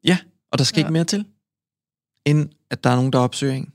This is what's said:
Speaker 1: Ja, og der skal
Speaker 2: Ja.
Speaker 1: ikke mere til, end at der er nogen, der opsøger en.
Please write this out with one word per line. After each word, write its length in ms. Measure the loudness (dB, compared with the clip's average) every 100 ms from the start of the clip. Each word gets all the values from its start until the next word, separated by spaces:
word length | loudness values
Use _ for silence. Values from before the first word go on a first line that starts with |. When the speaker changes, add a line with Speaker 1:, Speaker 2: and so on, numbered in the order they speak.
Speaker 1:
Ja, 140 | 2 0 -2 _ _
og 60 | -2
der 60 |
skal 160 | 0 0
Speaker 2:
Ja. 60 | 0
Speaker 1:
ikke 60 |
mere 120 | 0
til, 200 | -2 -4 -6 _ _ _ _ _ _ _ _ _
end 240 | 0 0 -2 _ _
at 140 | -2
der 60 | 0
er 60 | 2
nogen, 160 | 2
der 60 | 2
opsøger 360 | 0 -2 -6
en. 180 | -6 -10